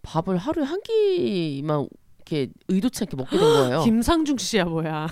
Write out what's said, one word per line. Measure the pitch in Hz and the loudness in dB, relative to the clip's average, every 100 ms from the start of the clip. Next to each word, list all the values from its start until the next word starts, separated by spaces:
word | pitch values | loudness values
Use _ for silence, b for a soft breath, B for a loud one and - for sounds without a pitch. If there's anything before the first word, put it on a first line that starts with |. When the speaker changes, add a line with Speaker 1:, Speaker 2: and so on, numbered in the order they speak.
Speaker 1:
밥을 | - 160 175 185 | -4 -4 -2 -2
하루에 | 226 339 | -2 -2
한 | 277 359 | -2 -4
끼만 | 466 453 415 359 240 190 160 139 151 151 131 - _ - | -2 2 2 2 0 -2 -2 -4 -2 -2 -2 -10 _ -20
이렇게 | - 156 123 - - | -6 -4 -4 -8 -2
의도치 | 196 240 - | 0 0 -2
않게 | 190 135 | -6 -6
먹게 | 131 359 | -2 4
된 | 453 | 4
거예요. | 466 127 302 | 6 4 2
Speaker 2:
<gasps> | |
김상중 | 247 226 240 339 302 262 | 2 2 2 2 2 -2
씨야, | - 214 | 0 0
뭐야. | 175 160 156 156 160 | 0 -2 -4 -4 -6